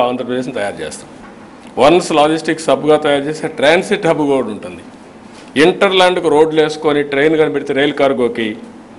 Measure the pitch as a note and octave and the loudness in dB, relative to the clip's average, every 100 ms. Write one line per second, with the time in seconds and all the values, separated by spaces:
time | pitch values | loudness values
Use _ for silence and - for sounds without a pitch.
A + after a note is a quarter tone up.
0 | B2 B2 A#2+ B2+ B2+ A#2 G2+ D#2+ D#2 - | 0 -2 -6 -6 -6 -6 -8 -8 -12 -14
1 | - - - - - - - - C#3 F3 | -20 -20 -20 -20 -20 -20 -12 2 4 4
2 | F3 D#3 D3+ D#3+ E3+ D#3+ - B2+ D3 D3+ | 2 2 2 0 -4 -4 0 0 2 2
3 | D3+ C#3+ C#3 D#3 D#3 - C#3+ F3 F#3 G3+ | 2 -2 -2 -6 -8 0 2 2 0 -2
4 | E3 D3+ C#3+ C3+ A2 G2+ F2+ F2 - - | 0 0 0 0 -2 -8 -14 -16 -20 -20
5 | - - - - - B2+ E3 F#3 G3+ F#3 | -20 -20 -20 -20 -8 2 2 4 0 4
6 | F3+ F3+ E3 D3 D#3 D#3 D#3 - D#3 D3 | 2 2 2 4 4 2 0 0 -2 0
7 | C#3+ C#3 D#3 D#3 D3+ C#3+ - C3+ D3 C#3+ | -2 0 2 2 0 -2 -4 0 0 2
8 | C#3 A#2+ A#2+ A#2 A2 G#2+ - - - | 0 2 -2 -2 -6 -6 -14 -20 -20